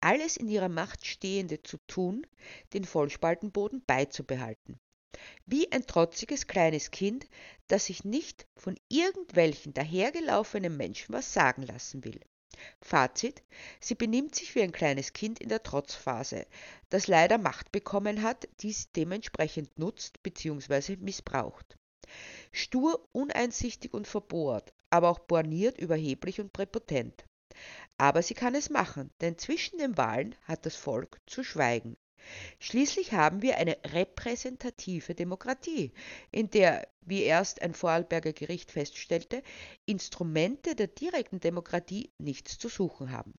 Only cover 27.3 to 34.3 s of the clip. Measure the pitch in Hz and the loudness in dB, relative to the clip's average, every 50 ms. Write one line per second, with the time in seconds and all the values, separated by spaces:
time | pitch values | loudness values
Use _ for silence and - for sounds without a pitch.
27.3 | _ _ _ _ - - - - - - - - _ _ 131 139 143 160 180 - | _ _ _ _ -20 -20 -20 -18 -18 -18 -18 -20 _ _ 6 6 6 6 4 2
28.3 | 226 - 240 247 247 285 294 - 302 277 190 - - 147 135 139 _ _ - 170 | -2 -2 -2 0 0 0 -2 2 2 2 2 2 -2 -10 -10 -10 _ _ -2 -2
29.3 | 170 165 - - 294 339 - - - 349 302 269 226 151 131 110 110 120 143 214 | -2 -4 -4 -4 -2 -2 -2 -4 -4 -2 -2 -2 2 2 2 2 2 0 -2 -4
30.3 | 240 - _ - 160 - - 160 - - - 147 127 117 - - - - _ _ | -6 -14 _ -8 -8 -6 -4 -8 -8 -6 -6 -4 -2 -4 -4 -6 -12 -20 _ _
31.3 | - - 262 - - 165 143 123 120 117 110 117 117 - _ _ _ _ - - | -8 -8 -8 -6 0 2 4 4 4 2 0 -6 -14 -14 _ _ _ _ -20 -16
32.3 | - - - - - _ - - - 233 277 285 - - 370 - 233 190 156 151 | -16 -14 -14 -16 -16 _ -12 -2 2 4 4 4 2 -2 -2 0 4 4 4 4
33.3 | 170 196 202 262 - - 165 170 160 - _ - 143 170 185 - - - - 233 | 4 2 0 2 2 4 2 2 0 -2 _ -2 0 0 0 0 -2 -8 -6 -4